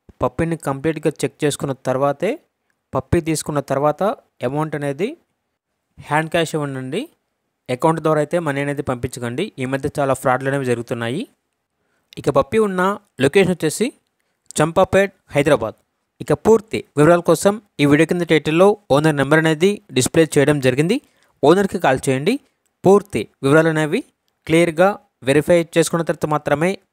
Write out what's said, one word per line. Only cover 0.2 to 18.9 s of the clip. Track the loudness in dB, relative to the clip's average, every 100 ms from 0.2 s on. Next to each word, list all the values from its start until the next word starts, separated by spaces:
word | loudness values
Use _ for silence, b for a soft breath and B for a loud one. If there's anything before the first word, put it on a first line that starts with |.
పప్పీని | -4 -2 -4 -4 -6
కంప్లీట్గా | -4 -4 -4 -4 -4
చెక్ | -6 -4
చేసుకున్న | -4 -2 -6 -6 -4
తర్వాతే, | -2 -2 -2 -4 -6 _ _ _ _ _
పప్పీ | -8 -2 -2 0
తీసుకున్న | -4 -4 -6 -2
తర్వాత | 0 0 0 -4 -4 _ _ -6
అమౌంట్ | -4 -6 -6
అనేది | -6 -6 -6 -8 _ _ _ _ _ _ _ -20
హ్యాండ్ | -6 -4 -2
క్యాష్ | -2 -2 -4
ఇవ్వండి. | -6 -8 -8 -8 -10 _ _ _ _ _ -8
అకౌంట్ | -2 0 0 0
ద్వారా | 0
అయితే | -2 -4 -4
మనీ | -4
అనేది | -4 -6 -6
పంపించకండి. | -6 -8 -8 -8 -6 -8 -8
ఈ | -6
మధ్య | -6 -6 -4
చాలా | -2 -2
ఫ్రాడ్లు | 0 -2 -2
అనేవి | -4 -2
జరుగుతున్నాయి. | -4 -4 -6 -6 -6 -8 _ _ _ _ _ _ _ _ -10
ఇక | -2 0
పప్పీ | 0 0 0
ఉన్న | 0 -2 -4 _ -2
లొకేషన్ | 0 2 2 0
వచ్చేసి | -4 -2 -6 -6 _ _ _ _ _ -2
చంపాపేట్, | 0 0 2 2 0 -4 _
హైదరాబాద్. | -2 2 2 0 -10 _ _ _ -10
ఇక | -4 -2 2
పూర్తి | 2 2 -8 -4 2
వివరాల | 4 4 2
కోసం | 2 2 -2 -6 -2
ఈ | 2
వీడియో | 4 2
కింద | 0 0
టైటిల్‌లో | 0 0 2 2 2 0